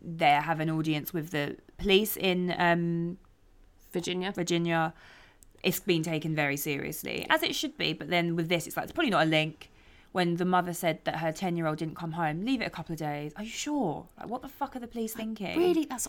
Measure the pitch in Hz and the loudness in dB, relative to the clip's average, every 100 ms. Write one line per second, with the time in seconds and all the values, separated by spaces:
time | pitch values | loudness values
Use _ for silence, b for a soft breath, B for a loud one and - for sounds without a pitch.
0 | - 165 156 143 147 160 160 160 156 151 | -12 2 6 6 4 0 2 2 2 0
1 | - 175 156 151 143 - - - 208 196 | -2 -4 -2 -2 -2 -6 -14 -4 6 6
2 | 214 - 190 180 180 - 175 170 170 170 | 6 0 0 2 0 2 4 4 2 0
3 | 170 185 - _ _ - - _ - 180 | -2 -6 -14 _ _ -20 -20 _ -8 -6
4 | 170 180 185 196 170 170 170 165 160 B | -4 -2 -4 -4 0 2 2 2 0 B
5 | B B B B - - - - - 170 | B B B B -20 -4 -2 0 2 0
6 | 160 160 160 156 147 139 151 143 147 160 | 2 -2 0 0 0 0 -2 -4 -4 -6
7 | - - - 320 339 302 302 - 156 156 | -6 -6 2 2 2 -2 -4 -2 -2 -2
8 | 151 175 170 170 165 170 160 - - - | 0 0 2 0 0 0 -2 -6 -6 -2
9 | 302 170 160 156 156 156 - b b b | 2 4 4 4 2 -4 -18 b b b
10 | b 185 175 170 185 180 175 170 170 160 | b 0 2 2 4 2 2 0 -2 0
11 | - 160 165 160 185 170 160 156 160 156 | -2 -2 -2 -2 -2 0 0 -2 -4 -6
12 | 165 165 160 156 220 262 - - 160 160 | -6 -2 -2 -2 -2 -2 -2 -6 -8 -6
13 | 151 147 151 151 220 - 294 294 196 147 | -4 -4 -6 -8 -10 -8 -4 -2 -2 -4
14 | - - - 247 277 - 269 254 240 240 | -10 -14 -10 -10 -10 -8 -8 -8 -10 -6
15 | 220 226 220 220 190 - 359 330 285 247 | -6 -6 -8 -6 -2 2 4 2 0 -4